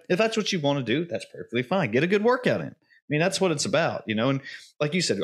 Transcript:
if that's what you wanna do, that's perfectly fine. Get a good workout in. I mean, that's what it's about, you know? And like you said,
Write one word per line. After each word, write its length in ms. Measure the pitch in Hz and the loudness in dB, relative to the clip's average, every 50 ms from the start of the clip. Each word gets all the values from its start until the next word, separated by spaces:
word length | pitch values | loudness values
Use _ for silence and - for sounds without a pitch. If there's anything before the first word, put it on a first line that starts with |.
| - - | -2 0
if 80 | 185 170 | 2 2
that's 180 | 220 220 226 220 | 2 2 0 -2
what 140 | 208 - 202 | -2 -2 -2
you 60 | 175 | 0
wanna 240 | 139 139 143 143 127 | 0 0 0 0 0
do, 220 | 104 117 151 175 | 0 0 -2 -2
that's 200 | 170 - 104 - | -4 -6 -8 -8
perfectly 380 | - - - - - - 120 123 | -10 -14 -16 -10 -6 -4 -4 -2
fine. 280 | - 180 196 160 104 | 0 0 0 0 2
Get 120 | 104 127 156 | 2 2 2
a 40 | 180 | 2
good 160 | 208 202 208 | 2 2 4
workout 380 | 240 254 247 247 180 117 92 | 2 2 2 2 0 0 0
in. 60 | 76 60 | -2 -6
I 440 | - - _ _ _ _ _ - | -12 -14 _ _ _ _ _ -2
mean, 100 | 147 151 | 0 0
that's 200 | 165 190 185 - | 0 0 0 0
what 100 | 190 185 | 0 0
it's 140 | 156 143 - | 0 0 -2
about, 380 | 104 95 156 165 143 107 - - | 0 0 2 2 0 -2 -4 -4
you 80 | 113 110 | -2 0
know? 160 | 107 117 135 | 2 2 2
And 100 | 135 135 - - - - - - _ - | 0 0 -4 -8 -16 -18 -20 -12 _ -4
like 140 | 147 147 151 | -2 -2 0
you 80 | 180 | 0
said, 160 | 160 - 107 98 | 0 0 0 0